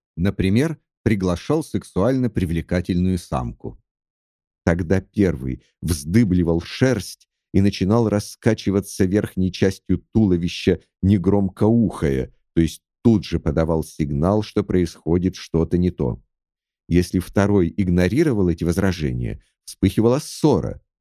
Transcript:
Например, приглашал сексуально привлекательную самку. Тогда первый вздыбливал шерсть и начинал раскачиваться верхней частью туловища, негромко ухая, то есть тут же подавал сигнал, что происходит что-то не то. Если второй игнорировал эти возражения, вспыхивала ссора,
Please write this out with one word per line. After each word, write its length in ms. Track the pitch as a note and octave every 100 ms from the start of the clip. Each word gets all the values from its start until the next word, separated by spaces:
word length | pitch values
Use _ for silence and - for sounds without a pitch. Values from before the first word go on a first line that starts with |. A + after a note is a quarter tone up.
| _ -
Например, 600 | F#2+ F#2+ F#2+ G#2+ D#3+ D3+ _ _
приглашал 600 | - G#2 F#2 F2 - D#3
сексуально 680 | D3 G2+ - F2+ G#2+ C3 B2
привлекательную 880 | - F2+ E2 - F2+ E2+ F2 F#2 F#2
самку. 600 | - C2+ A#1+ - - - _ _ _ _ _ _ _ _
Тогда 360 | - E2+ E2 F#2+
первый 600 | - G#2 F#2+ C2 C2 B1+ _ _
вздыбливал 760 | D2+ D#2 D2 G#2+ G#2+ F2+ E2+ E2+
шерсть 680 | - - C3 A2+ - - _ _ _
и 80 | F#2+
начинал 480 | G2 - F#2+ A#2 A2
раскачиваться 960 | G2+ - - A#2+ G#2+ - G2 G2 -
верхней 480 | F#2+ G#2 - - F#2
частью 520 | - G2 - - F2+ -
туловища, 680 | A2 G#2 F2 E2+ - - E2+ - _
негромко 640 | F#2+ G2+ F2+ G2+ G2 -
ухая, 680 | G#2 A#2 G2 - D2+ C2 B1+ _ _
то 60 | -
есть 220 | E2 - _ _
тут 220 | A#2 G#2+
же 140 | - E2
подавал 460 | D#2 D2+ D#2+ E2
сигнал, 580 | D2+ - D2 C#2+ E2+ G#2+
что 220 | G#2 -
происходит 720 | G2 F#2 E2+ - - F2 F2+ -
что-то 420 | - D#2+ D#2+ F2
не 120 | F2+
то. 300 | - C2 A1 _ _ _ _ _ _ -
Если 300 | E2+ F2 F#2+
второй 540 | - G#2+ G2+ G2+ E2+ -
игнорировал 720 | F#2 F2 F2+ B2 D#3+ G#2+ F2+
эти 160 | E2
возражения, 800 | E2+ E2+ F#2+ E2+ D2 B1 A#1 - _ _
вспыхивала 540 | - - F#2+ - A2+ C3+
ссора, 640 | - - D3+ G2 A1+ - _ _